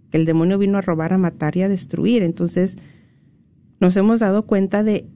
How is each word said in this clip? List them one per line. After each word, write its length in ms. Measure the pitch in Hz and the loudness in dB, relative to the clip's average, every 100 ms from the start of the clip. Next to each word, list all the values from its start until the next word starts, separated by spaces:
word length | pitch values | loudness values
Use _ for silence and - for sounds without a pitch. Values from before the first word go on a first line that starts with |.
| _ | _
que 80 | 156 | 0
el 80 | 160 | 2
demonio 320 | 160 170 196 | 2 2 2
vino 200 | 196 202 | 0 0
a 40 | |
robar, 320 | 190 160 160 | -2 -2 0
a 40 | 185 | 0
matar 380 | 175 - 151 180 | 0 -2 -4 -2
y 40 | |
a 80 | 190 | -2
destruir. 540 | 190 - 180 208 240 | -2 -6 -4 0 0
Entonces, 540 | 175 170 175 175 185 - - - _ _ _ _ _ _ _ - | 0 -2 -4 -2 -2 -4 -20 -20 _ _ _ _ _ _ _ 0
nos 160 | 180 190 | 2 4
hemos 240 | 208 226 | 2 2
dado 280 | 208 202 - | 2 0 0
cuenta 360 | 202 190 208 | 0 0 0
de 240 | 214 208 - | 0 -2 -4